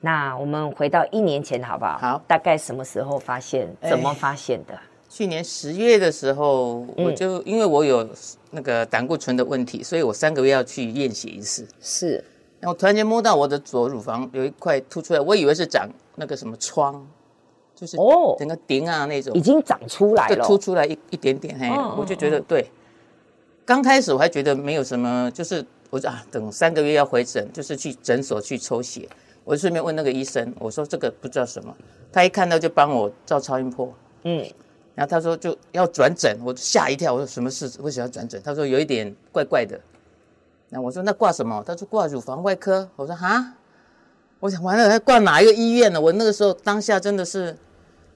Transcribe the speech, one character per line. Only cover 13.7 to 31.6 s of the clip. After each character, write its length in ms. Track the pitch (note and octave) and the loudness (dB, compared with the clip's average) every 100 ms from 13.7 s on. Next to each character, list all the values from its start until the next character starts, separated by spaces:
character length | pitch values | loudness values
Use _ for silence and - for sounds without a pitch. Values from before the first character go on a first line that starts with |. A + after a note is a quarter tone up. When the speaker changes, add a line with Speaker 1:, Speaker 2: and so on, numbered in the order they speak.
| B2+ A#2+ | 0 0
Speaker 2:
乳 140 | C3 | -2
房 280 | G#2 A#2 B2+ | -6 -6 -6
有 100 | C3 | -4
一 60 | C3+ | -6
块 280 | - F3 C#3 | -4 -2 -2
凸 220 | C3 - | -2 -12
出 100 | D#3 | -2
来， 80 | E3 | 0
我 160 | C#3+ G#3 | 2 2
以 80 | |
为 100 | C#3+ | 4
是 120 | D#3 E3+ | 2 0
长 200 | C3 G#2 - _ - | -2 -4 -10 _ -14
那 80 | |
个 100 | D#3 | -10
什 140 | C#3 A#2+ | -10 -10
么 80 | A2+ | -10
疮， 500 | - - C#3+ C#3+ C#3 _ _ _ _ _ _ | -6 0 0 -2 -18 _ _ _ _ _ _
就 120 | _ E3+ | _ -12
是 120 | - | 2
Speaker 1:
哦。 360 | G3+ E4 D4 - | 6 6 6 2
Speaker 2:
整 100 | D3 | -4
个 80 | E3 _ | -8 _
顶 220 | C3+ D#3+ | 0 0
啊 160 | D#3+ | -2
那 160 | C#3+ C#3+ | -2 -4
种。 140 | C3+ | -2
Speaker 1:
已 80 | C#3 | 2
经 200 | E3 D4+ | 4 4
长 160 | D4 - A#2+ | 4 -2 -4
出 280 | - G3+ | 2 4
来 120 | G#3+ A#2 | 4 4
了。 80 | G3 | 2
Speaker 2:
就 60 | |
凸 140 | A#2 G3+ | 4 2
出 180 | G3+ | 2
来 120 | F3+ D3+ | 0 0
一， 120 | D#3 - | -2 -10
一 60 | D#3+ | -2
点 200 | C3+ C3+ | 0 0
点， 160 | D3+ C3+ | -4 -6
嘿， 100 | C3 | -2
Speaker 1:
嗯， 80 | C4 | -2
嗯， 220 | B3 - | -2 -4
Speaker 2:
我 60 | G3 | -6
就 80 | |
觉 160 | F#3 D3+ | -2 0
得， 80 | D3+ | 0
Speaker 1:
嗯。 60 | - | 2
Speaker 2:
对。 180 | D#3+ - _ _ _ _ _ _ _ _ _ - | 0 0 _ _ _ _ _ _ _ _ _ 2
刚 160 | B3 | 2
开 180 | C4 C4+ | 6 4
始 140 | A3+ | 4
我 40 | C3 | 4
还 80 | E3 | 2
觉 160 | D#3 | 2
得 120 | C#3+ | 0
没 180 | C#3 C#3+ | 0 0
有 100 | D#3 | -2
什 160 | C3 B2 | -2 -2
么， 320 | A#2+ B2 B2 | -2 0 -2
就 120 | B2 | -6
是 220 | E3 F3 B2+ _ _ | -6 -6 -8 _ _
我 100 | C3 | -6
就， 80 | C#3 | -6
啊， 140 | A#2+ - | -8 -10
等 220 | B2 G#2+ | -8 -8
三 200 | G#2 E3 | 0 2
个 100 | D#3+ | 2
月 120 | D3 | 2
要 100 | D3+ | 4
回 200 | C#3+ A#2+ | 4 2
诊， 240 | A#2+ A#2+ G#2 | 0 -4 -6
就 100 | - | -10
是 140 | C#3 C#3 | -10 -8
去 180 | D3+ | -8
诊 280 | B2+ - B2 | -10 -2 0
所 180 | C3+ G#2+ | 0 -6
去 180 | G2+ C3 | -6 -8
抽 240 | - A#2+ | -4 -6
血。 260 | B2 - G2+ - _ _ | -6 -12 -16 -20 _ _
我 140 | - D3 | -4 -2
顺 160 | F3+ | 0
便 100 | E3+ | -2
问 120 | D#3 | -2
那 80 | D#3 | -2
个 80 | C#3+ | -2
医 120 | C3 | -2
生， 280 | C3 C3 A#2 B2 | -4 -4 -6 -8
我 120 | A2+ | -8
说 140 | G#2+ D3 | -8 -6
：“这 120 | D#3+ | -4
个 120 | A#2 - | -6 -6
不 60 | C3 | -8
知 120 | C3+ | -4
道 80 | B2 | -4
什 180 | - | -6